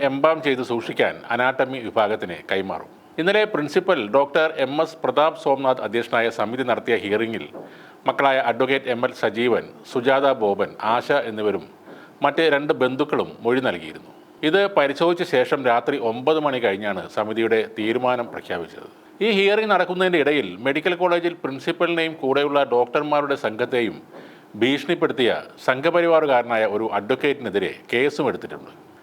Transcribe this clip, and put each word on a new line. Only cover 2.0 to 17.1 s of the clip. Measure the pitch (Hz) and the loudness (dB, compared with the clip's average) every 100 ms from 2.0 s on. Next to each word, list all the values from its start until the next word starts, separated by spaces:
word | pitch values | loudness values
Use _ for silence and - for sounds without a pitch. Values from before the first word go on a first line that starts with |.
| 104 107 98 80 - | 0 0 -6 -10 -4
കൈമാറും. | 95 95 - - - - - | -4 -4 -8 -10 -20 -16 -4
ഇന്നലെ | 165 208 214 | 0 2 2
പ്രിൻസിപ്പൽ | 214 147 190 180 175 104 | -2 -2 -2 2 0 2
ഡോക്ടർ | 135 143 - 127 - 131 | 2 2 2 0 0 -2
എം | 147 | 0
എസ് | 160 - | -2 -2
പ്രതാപ് | 135 123 156 156 | -2 2 2 0
സോംനാഥ് | - 135 135 127 107 | 0 0 2 0 -2
അധ്യക്ഷനായ | 113 113 120 117 113 | -4 -2 0 0 -2
സമിതി | 107 123 123 | -4 -4 -2
നടത്തിയ | 110 107 117 | -2 0 -2
ഹിയറിംഗിൽ | 101 104 113 110 - - - - - - 139 | 0 -2 -2 -4 -10 -14 -18 -20 -20 -6 -4
മക്കളായ | 131 139 135 120 | 2 2 4 0
അഡ്വക്കേറ്റ് | 117 131 135 127 | 0 0 0 0
എം | 120 123 | -2 -2
എൽ | - | -2
സജീവൻ, | 113 104 123 104 - - - | -4 0 2 0 -2 -14 -8
സുജാത | 135 120 135 139 127 | -2 2 4 2 2
ബോബൻ, | 104 98 98 - 107 | 0 2 -2 -2 -2
ആശ | 120 - 143 113 | 0 0 -2 -2
എന്നിവരും | 107 107 95 - - - - - - 143 | -2 -2 -2 -6 -20 -20 -20 -20 0 0
മറ്റ് | 143 165 | 2 2
രണ്ട് | 143 147 120 | 2 0 0
ബന്ധുക്കളും | 127 131 147 135 90 - 113 | 0 0 -2 -2 -4 -4 0
മൊഴി | 127 127 | 0 0
നൽകിയിരുന്നു. | 90 78 - - - - - 151 | -4 -8 -16 -20 -20 -20 -6 0
ഇത് | 180 202 196 | 2 2 2
പരിശോധിച്ച | 139 139 170 175 180 | 2 2 2 2 0
ശേഷം | 131 123 147 127 | 2 2 2 2
രാത്രി | 120 120 139 117 | 2 2 -2 -2
ഒമ്പത് | 113 131 156 151 | -2 2 2 2
മണി | 127 113 | 0 0
കഴിഞ്ഞാണ് | 98 104 92 - | 0 -2 -4 -6